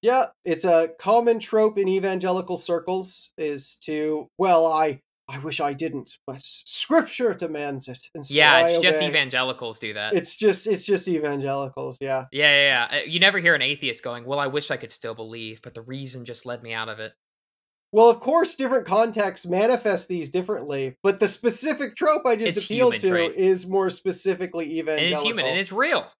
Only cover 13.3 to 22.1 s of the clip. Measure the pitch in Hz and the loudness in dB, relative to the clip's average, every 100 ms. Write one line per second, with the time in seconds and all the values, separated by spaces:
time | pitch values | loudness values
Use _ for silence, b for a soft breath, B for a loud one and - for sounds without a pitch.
13.3 | 196 170 156 131 143 135 117 127 120 117 | 4 2 2 2 -2 -6 -6 -8 -10 -6
14.3 | 143 139 143 143 127 117 - 117 113 110 | -4 -2 -2 -4 -8 -8 -10 -10 -10 -12
15.3 | 117 110 110 - 113 117 131 135 127 120 | -12 -14 -14 -18 -18 -14 -12 -12 -12 -14
16.3 | 117 127 120 120 113 110 110 110 _ _ | -14 -10 -10 -8 -8 -8 -10 -14 _ _
17.3 | _ _ _ _ _ _ 208 233 226 - | _ _ _ _ _ _ 6 6 6 2
18.3 | 320 330 - 269 254 185 196 233 220 202 | 2 2 -2 -2 -2 0 2 2 0 -2
19.3 | 190 175 180 220 247 220 185 - 180 143 | -2 -4 0 2 2 0 -2 -2 -6 -4
20.3 | 175 185 196 147 139 135 127 196 196 202 | -4 -4 -6 -4 -6 -6 -2 0 2 0
21.3 | - 233 220 294 302 269 - 302 | 0 -2 0 -2 -4 -6 0 2